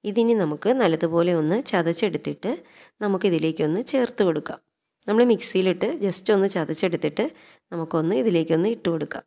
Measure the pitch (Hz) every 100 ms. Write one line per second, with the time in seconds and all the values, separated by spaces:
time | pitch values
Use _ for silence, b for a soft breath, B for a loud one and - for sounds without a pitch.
0 | 208 208 233 226 160 151 202 262 202 160
1 | 170 170 175 170 156 208 285 190 165 170
2 | 208 156 151 147 202 339 B B B _
3 | 208 185 196 165 160 160 156 175 262 269
4 | 240 - 190 156 - - _ _ _ _
5 | - 214 247 214 - 185 185 180 208 320
6 | 202 175 - 202 196 185 151 160 185 165
7 | 151 151 269 B B B _ 175 165 165
8 | 160 226 226 170 160 165 196 226 190 165
9 | 147 -